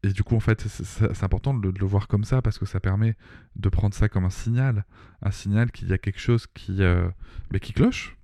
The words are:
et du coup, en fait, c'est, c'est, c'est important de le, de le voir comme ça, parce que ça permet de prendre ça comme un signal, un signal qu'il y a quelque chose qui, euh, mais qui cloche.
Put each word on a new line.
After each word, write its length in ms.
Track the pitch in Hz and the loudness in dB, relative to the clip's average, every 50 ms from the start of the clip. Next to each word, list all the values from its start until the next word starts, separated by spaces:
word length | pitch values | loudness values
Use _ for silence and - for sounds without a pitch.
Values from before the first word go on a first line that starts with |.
| - | 0
et 100 | 98 98 | 0 0
du 100 | - - | 0 0
coup, 120 | - 120 | 0 0
en 40 | 113 | 2
fait, 220 | - - 110 - | 2 2 0 0
c'est, 220 | - 107 - - - | -2 -10 -8 -10 -12
c'est, 300 | - - - 110 - 92 | -10 -2 0 0 0 0
c'est 100 | - 101 | -2 -2
important 300 | 92 - - - 135 139 | 0 0 0 0 0 0
de 80 | 120 | 0
le, 100 | 98 95 | 0 -2
de 60 | 92 | -2
le 80 | 95 98 | 0 0
voir 220 | 95 101 98 - | 2 2 0 0
comme 160 | - - 101 107 | 2 0 0 0
ça, 180 | - - 127 | 2 0 0
parce 160 | - 113 104 | 0 0 -2
que 80 | - - | -2 -6
ça 140 | 98 - 95 | -4 -4 -2
permet 360 | - 95 95 104 110 113 110 _ - - - - - _ - | -2 0 0 2 0 0 0 _ -10 -20 -20 -20 -20 _ -12
de 140 | - - 98 | -2 0 2
prendre 240 | - - - 101 101 | 2 4 2 0 2
ça 160 | - 107 104 | 2 0 2
comme 160 | - 98 92 | 2 0 0
un 60 | 92 | 0
signal, 540 | - - - 117 117 123 135 135 117 101 98 _ - - - - - - | -2 -2 -2 0 0 2 2 2 2 0 -2 _ -14 -20 -20 -20 -20 -6
un 80 | - 98 | -4 -4
signal 420 | 98 - - 101 101 110 117 117 | -4 -4 -2 0 2 2 2 2
qu'il 180 | - - - 90 | -2 -6 -2 -2
y 40 | 95 | -2
a 60 | 95 | 0
quelque 200 | - 101 98 - | -2 -4 -6 -2
chose 280 | - - 120 117 - - _ | 0 2 2 2 0 -6 _
qui, 260 | - - - 95 98 | -14 -8 -6 0 2
euh, 260 | 95 90 87 87 87 87 90 - - - - - - - | 4 4 4 4 2 -2 -4 -8 -16 -12 -12 -12 -8 -4
mais 80 | - 95 | -4 -4
qui 120 | - - | -4 -2
cloche. 460 | - - - 247 254 - - - - - | 2 4 4 4 2 0 -10 -12 -16 -20